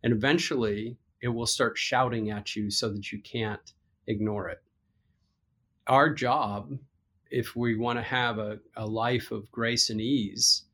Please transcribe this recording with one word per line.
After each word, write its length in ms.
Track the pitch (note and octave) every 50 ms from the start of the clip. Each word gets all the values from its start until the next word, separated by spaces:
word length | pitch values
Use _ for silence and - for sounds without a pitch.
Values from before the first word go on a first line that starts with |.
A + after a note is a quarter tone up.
| -
And 80 | A#2+
eventually 840 | A#2+ G#2+ G#2+ C3+ D#3 F3 F3 - D#3+ C3 A2+ G#2+ G2+ G#2 A2 A#2 B2 - _ _ _ _
it 80 | - B2
will 160 | A#2 A#2 A#2
start 320 | A2 - - C3 A#2 - -
shouting 520 | - - - B2 B2+ B2 A#2 A2+ G#2+ G#2+
at 240 | G#2 G#2 G2+ - - A2
you 120 | G#2 G#2
so 200 | G#2 - - A2+
that 240 | G2+ G2+ F#2+ - -
you 60 | G#2
can't 500 | - - - A#2+ A2+ G#2+ G#2 - _ - _ _ _ _ _ _ _ -
ignore 420 | A2 G2+ G#2+ G#2+ G#2 G#2 F#2 E2+
it." 120 | D#2+ - _ _ _ _ _ _ _ _ _ _ _ _ _ _ _ _ _ _ _ _ _ _ _ _ _ -
Our 260 | B2+ C3+ C#3+ D#3+ D3
job, 640 | - B2+ B2 B2+ D3+ C3 G#2+ G2+ G#2 G#2 C#3+ C#3 C3+ - _ _ _ _ _ _ _ _ _
if 240 | - B2+ A2+ - -
we 200 | A#2+ A#2+ A#2+ A2+
wanna 280 | A2 A#2 A#2+ A#2+ A#2+ -
have 340 | - C3 B2+ B2 A#2+ A2+ G#2+
a, 200 | G#2+ G#2 G#2+ G#2 - - _
a 100 | - A2
life 460 | G#2+ A2 A2 A2+ A#2+ B2+ A#2+ - -
of 180 | A2 G#2+ G2+ -
grace 380 | - - A#2 A2+ B2 A#2 - -
and 120 | A2+ G#2+
ease 640 | A2 B2 C#3+ C3+ G#2+ G2 - - B2 - - - - _